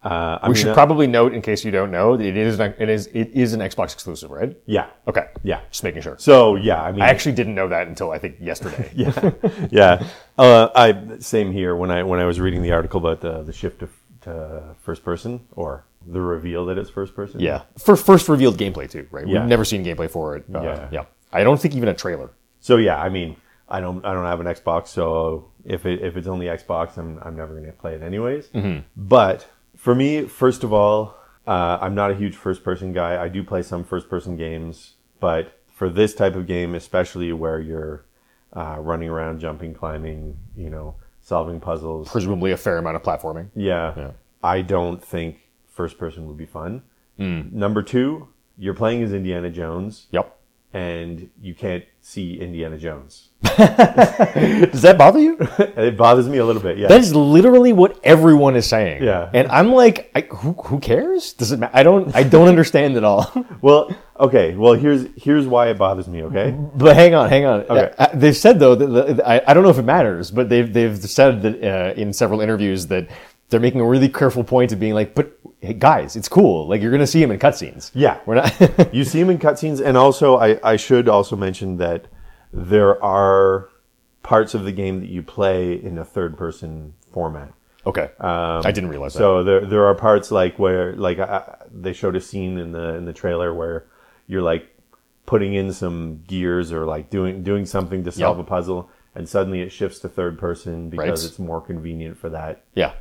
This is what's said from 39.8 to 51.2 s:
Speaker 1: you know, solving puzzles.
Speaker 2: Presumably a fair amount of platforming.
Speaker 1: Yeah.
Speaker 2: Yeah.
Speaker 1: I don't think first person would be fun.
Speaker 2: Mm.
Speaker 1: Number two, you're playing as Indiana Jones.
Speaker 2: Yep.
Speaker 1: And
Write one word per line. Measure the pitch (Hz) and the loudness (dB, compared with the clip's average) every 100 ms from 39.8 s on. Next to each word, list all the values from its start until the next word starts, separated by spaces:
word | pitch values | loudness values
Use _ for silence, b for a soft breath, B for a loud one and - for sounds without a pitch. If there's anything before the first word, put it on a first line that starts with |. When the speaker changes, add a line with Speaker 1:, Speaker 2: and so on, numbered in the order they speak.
| 82 78 80 78 78 76 90 - | -12 -12 -12 -12 -14 -16 -18 -16
Speaker 1:
you | 82 | -14
know, | 78 76 - - _ | -14 -16 -18 -20 _
solving | _ 87 82 85 | _ -6 -6 -10
puzzles. | 87 82 80 80 78 | -8 -8 -8 -12 -8
Speaker 2:
Presumably | - 92 98 95 | -6 -6 -4 -4
a | 90 | -4
fair | - 85 | -4 -6
amount | 82 80 | -6 -8
of | |
platforming. | - 78 80 80 92 | -6 -6 -8 -12 -14
Speaker 1:
Yeah. | 107 98 87 82 78 | -8 -4 -4 -6 -10
Speaker 2:
Yeah. | 69 - _ _ | -16 -18 _ _
Speaker 1:
I | 90 95 | -4 -4
don't | 90 95 87 87 | -4 -4 -4 -8
think | - 92 82 76 _ _ _ | -12 -10 -10 -12 _ _ _
first | _ 85 - | _ -12 -10
person | 85 78 78 | -14 -14 -18
would | 76 | -18
be | 78 | -18
fun. | 80 80 117 _ _ _ _ | -14 -14 -14 _ _ _ _
Speaker 2:
Mm. | 98 85 76 | -8 -8 -10
Speaker 1:
Number | 110 101 107 | -6 -4 -4
two, | 101 123 131 156 151 _ _ _ | -2 -2 -2 -4 -14 _ _ _
you're | 92 | -10
playing | 95 113 120 | -4 -2 -2
as | 113 | -4
Indiana | 98 92 87 87 | -4 -6 -6 -8
Jones. | 85 82 85 98 107 _ | -10 -10 -8 -10 -14 _
Speaker 2:
Yep. | 87 - _ _ _ _ | -6 -6 _ _ _ _
Speaker 1:
And | 104 87 85 85 85 | -10 -10 -10 -12 -14